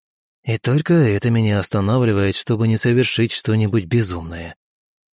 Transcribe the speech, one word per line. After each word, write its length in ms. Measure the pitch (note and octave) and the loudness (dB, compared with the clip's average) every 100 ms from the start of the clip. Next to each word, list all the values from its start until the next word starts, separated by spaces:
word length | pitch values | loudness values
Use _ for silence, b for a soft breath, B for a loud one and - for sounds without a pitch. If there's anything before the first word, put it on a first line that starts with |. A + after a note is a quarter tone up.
| _ _ _ _ | _ _ _ _
"И 140 | - A2+ | -6 -4
только 360 | - C#3+ D#3 | 0 0 2
это 360 | E3+ B2 G2+ A#2+ | 4 4 2 0
меня 280 | A#2 G#2+ G#2 | 2 2 0
останавливает, 800 | F#2 G#2+ G2 B2+ A#2 G2+ G2 - | 0 -2 0 2 2 2 0 -2
чтобы 320 | - A2 A2+ | -4 0 0
не 80 | A2 | 0
совершить 560 | B2 A#2+ A#2+ - A2+ | 2 2 0 0 -2
что-нибудь 540 | - - A2 G#2+ A2 E2+ | -2 -2 0 2 0 0
безумное. 720 | A#2+ G2 F2 E2 E2+ E2 - _ _ _ _ _ | -2 -2 -6 -10 -12 -14 -18 _ _ _ _ _